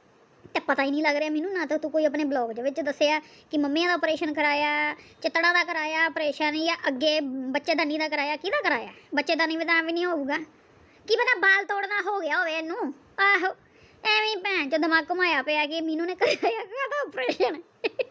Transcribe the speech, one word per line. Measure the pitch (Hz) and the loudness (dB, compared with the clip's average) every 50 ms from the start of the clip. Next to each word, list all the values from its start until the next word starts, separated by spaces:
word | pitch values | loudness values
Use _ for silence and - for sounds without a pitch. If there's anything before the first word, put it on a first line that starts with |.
| _ _ _ _ _ _ _ _ - - - | _ _ _ _ _ _ _ _ -12 -6 -6
ਤੇ | - | -4
ਪਤਾ | - - 269 - | 0 0 0 2
ਹੀ | 262 285 | 2 0
ਨਹੀਂ | 277 302 | 0 0
ਲੱਗ | 311 302 285 | 2 2 2
ਰਿਹਾ | 285 311 311 | 2 0 0
ਮੈਨੂੰ, | 302 302 330 392 | -2 -2 -2 -2
ਨਾ | 381 359 311 | -2 -2 -2
ਤਾਂ | 262 311 302 | -2 -2 -2
ਤੂੰ | 320 285 | -2 0
ਕੋਈ | 311 311 311 | 0 2 2
ਆਪਣੇ | 294 262 302 302 | 2 2 2 0
ਬਲੌਗ | 269 277 254 233 233 | 0 0 0 -2 -2
ਦੇ | 220 233 | -4 -2
ਵਿੱਚ | 247 285 262 330 | -4 -2 -2 -2
ਦੱਸਿਆ | 285 294 285 - 302 294 302 302 | -4 -2 0 2 2 2 2 0
ਕਿ | 302 - - - - - 311 294 | -2 -8 -20 -20 -12 -4 -2 0
ਮੰਮੀਆਂ | 285 277 285 330 349 359 | 0 2 2 2 2 2
ਦਾ | 349 | 0
ਆਪਰੇਸ਼ਨ | - 349 320 311 - 349 302 285 | 0 0 0 0 0 -2 -4 0
ਕਰਾਇਆ, | 311 294 294 294 294 294 294 294 302 302 302 302 | 0 2 2 2 2 2 0 0 0 0 -2 -4
ਚਿੱਤੜਾਂ | - - - - - - 320 - 330 339 349 349 | -6 -12 -20 -12 -6 -6 -2 0 2 2 4 4
ਦਾ | 349 330 | 4 2
ਕਰਾਇਆ | 339 339 320 302 311 320 320 330 | 0 -2 -4 -4 -2 0 0 0
ਆਪਰੇਸ਼ਨ, | 320 - 320 311 294 269 - 311 302 294 311 320 | 0 0 0 -2 -2 0 0 0 0 0 0 0
ਜਾਂ | 330 330 330 - 311 | 0 0 0 -2 -2
ਅੱਗੇ | 269 247 311 302 302 311 | -2 2 2 2 2 2
ਬੱਚੇਦਾਨੀ | 285 262 254 269 254 262 262 285 294 349 320 302 330 294 302 311 | 0 -2 -4 -6 -4 -4 -4 -4 0 0 0 0 0 0 0 -2
ਦਾ | 311 302 | -2 -2
ਕਰਾਇਆ। | 302 294 277 294 302 | -2 -2 -2 -2 -4
ਕਿਹਦਾ | 294 - 392 494 587 | -4 -4 -2 -2 0
ਕਰਾਇਆ? | 403 339 277 - 220 185 - - - - - | 2 2 0 0 -2 -8 -16 -20 -12 -4 -4
ਬੱਚੇਦਾਨੀ | 285 277 339 330 294 330 320 320 | -2 0 0 0 0 0 0 0
ਵੀ | 330 330 | -2 0
ਤਾਂ | 339 339 | 2 2
ਐਵੇਂ | 330 320 330 339 | 2 2 0 -2
ਨਹੀਂ | 339 359 | -2 0
ਹੋਊਗਾ। | 359 339 294 269 269 294 330 311 - - - _ _ - - - _ - - - - | 0 0 -2 -2 -2 -4 -4 -6 -10 -18 -20 _ _ -20 -20 -20 _ -20 -10 -2 0
ਕੀ | 453 | 2
ਪਤਾ | 453 494 508 480 359 | 2 4 2 2 4
ਬਾਲ | 403 392 381 403 392 | 4 4 4 4 2
ਤੋੜਨਾ | 403 403 392 403 381 415 403 349 | 0 -2 -2 -2 -2 -2 -2 -2
ਹੋ | 403 415 392 | -2 -2 -2
ਗਿਆ | 330 285 302 359 | -2 -2 0 0
ਹੋਵੇ | 349 320 311 320 | 0 0 -2 -4
ਇਹਨੂੰ। | 320 320 359 480 359 262 - - - - - - | -4 -4 -4 -4 -4 -6 -6 -10 -14 -10 -2 2
ਆਹੋ, | 392 403 403 339 359 381 - - _ _ _ - - - - - - | 4 4 4 4 2 0 -4 -4 _ _ _ -20 -20 -20 -14 -6 0
ਐਵੇਂ | 440 427 427 440 440 | 0 2 2 2 0
ਹੀ | 440 | -2
ਭੈਣ | 359 381 403 381 339 285 269 | -2 -2 -2 0 0 0 0
ਚੋ | 320 | 0
ਦਿਮਾਗ | 302 339 320 330 320 311 - | 2 2 4 2 2 2 2
ਘੁਮਾਇਆ | 349 359 359 339 311 269 | 0 2 2 2 2 0
ਪਿਆ | 254 302 302 302 302 | 0 0 0 0 0
ਕਿ | 285 320 330 | 0 -2 -2
ਮੀਨੂ | 320 320 311 311 339 | -2 -2 -2 -2 -2
ਨੇ | 359 359 | -4 -2
ਕਰਾਇਆ | - - 605 605 - - 392 453 440 453 | 0 2 2 2 2 0 -2 -2 -2 -8
ਕਾਹਦਾ | 370 440 539 539 523 571 587 523 330 | -8 -6 -6 -4 -4 -2 -4 -4 -4
ਆਪਰੇਸ਼ਨ। | - 523 508 480 - - 381 427 311 330 - _ _ _ - - - - - - | -6 -4 -4 -2 0 0 0 0 0 -4 -10 _ _ _ -8 -6 -4 -4 -8 -8